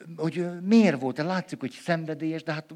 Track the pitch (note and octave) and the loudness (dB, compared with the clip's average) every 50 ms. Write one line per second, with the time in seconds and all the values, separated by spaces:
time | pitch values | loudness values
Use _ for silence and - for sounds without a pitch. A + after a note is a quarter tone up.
0 | - E3 E3 D#3+ D#3 E3 - E3+ F3 F3 F3 F3 F3 F#3+ A3 A#3 A3 F#3 D3 C3 | -18 -16 -8 -6 -4 -4 -2 -2 -4 -4 -6 -6 0 4 6 8 8 6 4 2
1 | C3 C3 B2+ D#3 D#3 F3 F#3 F#3 E3+ - - B2+ - B2 - - - - F3 E3 | 0 -2 -2 -2 -2 -2 -2 -2 -4 -6 -8 -8 -8 -8 -8 -8 -4 -2 -2 -2
2 | D#3+ D#3 D#3+ C#3+ D#3 D#3+ D#3+ D#3+ D3+ - D3+ D#3 D#3 - D#3+ | -2 -4 -6 -6 -4 -6 -6 -6 -6 -6 -6 -8 -8 -12 -12